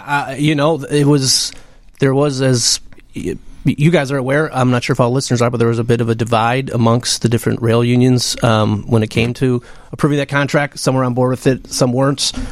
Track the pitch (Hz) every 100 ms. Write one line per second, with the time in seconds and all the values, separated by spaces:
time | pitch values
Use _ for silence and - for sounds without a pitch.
0 | 139 143 135 135 151 147 147 151 135 147
1 | 143 147 131 - - - - - - -
2 | 139 135 147 131 131 123 - - - -
3 | - - - - - - 143 123 151 170
4 | 135 139 127 143 156 131 127 123 - 135
5 | 120 131 - 123 120 120 117 117 117 117
6 | 117 113 113 117 117 131 135 120 113 120
7 | - - 120 110 - 110 113 117 120 123
8 | 127 123 - - 123 110 107 107 - 113
9 | 107 - 117 120 127 123 - - - 135
10 | 151 143 139 143 143 151 143 - 147 131
11 | 127 123 127 127 135 127 - - 127 123
12 | 135 139 - - -